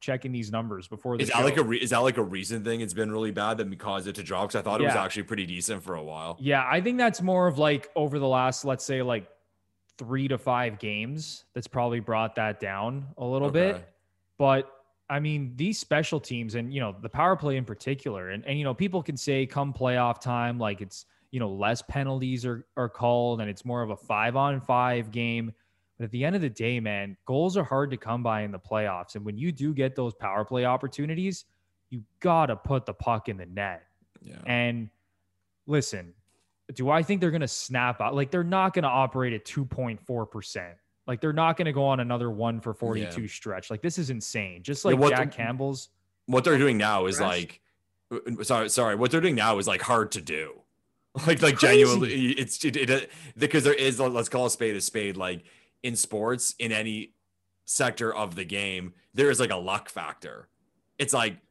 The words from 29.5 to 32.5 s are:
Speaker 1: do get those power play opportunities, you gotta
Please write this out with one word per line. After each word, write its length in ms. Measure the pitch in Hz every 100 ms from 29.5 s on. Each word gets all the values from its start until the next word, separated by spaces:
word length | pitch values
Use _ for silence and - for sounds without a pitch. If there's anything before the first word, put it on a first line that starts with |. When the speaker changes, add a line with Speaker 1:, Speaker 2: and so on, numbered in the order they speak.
Speaker 1:
do 200 | 135 147
get 220 | 139 131
those 180 | 131 120
power 320 | - 104 98
play 200 | 107 127
opportunities, 800 | 123 131 135 - 147 160 190 180 - _ _ _ -
you 120 | 123 107 _
gotta 380 | 185 165 143